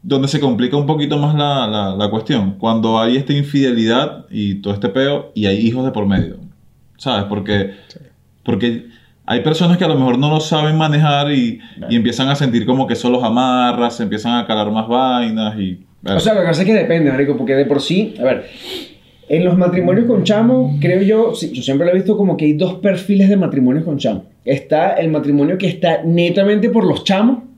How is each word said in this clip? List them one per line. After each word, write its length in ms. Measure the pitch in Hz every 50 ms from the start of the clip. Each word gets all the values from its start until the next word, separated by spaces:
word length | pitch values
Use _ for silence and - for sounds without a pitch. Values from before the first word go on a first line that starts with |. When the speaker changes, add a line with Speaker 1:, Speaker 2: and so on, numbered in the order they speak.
| -
Speaker 1:
donde 240 | - 139 135 135
se 120 | 139 - 143
complica 360 | 143 135 120 101 123 127 139
un 100 | 147 143
poquito 300 | 143 156 151 147 143 147 147
más 160 | 143 151 151
la, 320 | 147 147 143 143 135 120
la, 280 | 107 107 104 101 95 92
la 140 | 98 104 101
cuestión? 460 | 107 110 110 - 151 117 98 95 98
Cuando 420 | - - 113 113 113 110 113 110 110
hay 180 | 113 117 123
esta 160 | 135 139 - 143
infidelidad 920 | 143 143 143 143 143 135 131 120 113 113 110 117 127 147 147 - - - _
y 240 | - 107 104 101 98
todo 180 | 101 - 101 101
este 160 | 101 - -
peo 420 | - 131 135 139 143 - - - -
y 100 | 110 104
hay 120 | 98 98
hijos 280 | 104 117 113 123 131 127
de 60 | 135
por 140 | 127 110 101
medio, 300 | 98 98 90 - 80 - - - - - _ _ _ _ _ _ _ _
¿sabes? 280 | _ - 135 120 104 101 101
Porque, 420 | 104 104 95 104 104 101 95 98 - - -
Speaker 2:
Sí. 120 | _ - - - - _ _ _ _ _ _ _
Speaker 1:
porque 420 | 127 123 98 117 120 117 117 - - - _ _ _ _ _ _
hay 160 | - 113 127
personas 360 | 147 156 156 - 185 170 175
que 60 | 175 180
a 40 |
lo 80 | 160 156
mejor 220 | 135 131 127 120
no 120 | 123 143 151
lo 80 | 156 156
saben 360 | 156 - 165 156 151 151 156
manejar 560 | 160 160 151 147 147 156 147 143 143 143 147
y, 280 | 147 135 120 117 - - - - -
Speaker 3:
Claro. 160 | - - - 117
Speaker 1:
y 20 |
empiezan 320 | 120 107 120 117 - 131 135
a 60 | 139
sentir 300 | - 147 127 113 117 107
como 220 | 123 127 135 131
que 60 | 120 117
eso 160 | - - 123
los 120 | 123 127 123
amarra, 680 | 110 113 123 131 127 127 127 123 123 120 120 120 117
se 120 | - - 117
empiezan 340 | 98 107 104 110 117 120
a 100 | 120 113
calar 240 | - 113 107 104 104
más 160 | 107 110 113
vainas 680 | 117 120 127 131 127 127 123 120 113 110 110 110 107 107 107
y, 200 | 98 95 90 - - _ _ _ -
Speaker 3:
O 160 | - - 185
sea, 140 | - 220 214
lo 80 | 196
que 60 | 180
pasa 140 | 170 156 151 190
es 40 |
que 60 | 185 220
depende, 380 | 202 165 - 165 165 156 139
marico, 260 | 131 131 143 143 143
porque 160 | - 120 113 135
de 100 | 135 143
por 140 | 117 143 -
sí, 360 | - - 180 190 220 - - -
a 40 | 120
ver, 220 | 131 123 - - - - - - - - - - - - - _ _ _ _ - -
en 160 | 147 165 185
los 100 | 180 170
matrimonios 500 | 185 180 175 175 185 175 175 185 220 240
con 160 | 233 226 190 -
chamos, 540 | - 208 214 226 240 254 254 254 - 147 -
creo 200 | - 180 180 190 196
yo, 320 | 196 220 220 233 233 226
sí, 160 | - 170 - -
yo 80 | 131
siempre 240 | 120 131 135 139 170
lo 80 | 175 180
he 20 |
visto 220 | 190 190 190 208
como 180 | 190 202 185 151
que 100 | 135 151
hay 80 | 151 147
dos 220 | 147 185 180 180
perfiles 540 | - - 202 190 185 - - 202 196 196 190
de 80 | 202
matrimonios 480 | 196 175 139 135 135 127 127 131 160 165
con 120 | 175 147
chamos. 260 | 135 - 120 104 92 - - _ _ _
Está 500 | 113 139 135 - - 156 151 170 196 -
el 180 | - 165 160
matrimonio 480 | 156 147 135 143 147 143 143 160 180 185
que 80 | 196
está 340 | 170 139 - - 165 160 - 160
netamente 680 | 165 170 170 175 175 170 196 196 202 208 214 202 226
por 120 | 190 226 190
los 200 | 175 147 151 -
chamos 400 | - 190 196 214 247 277 233 - - -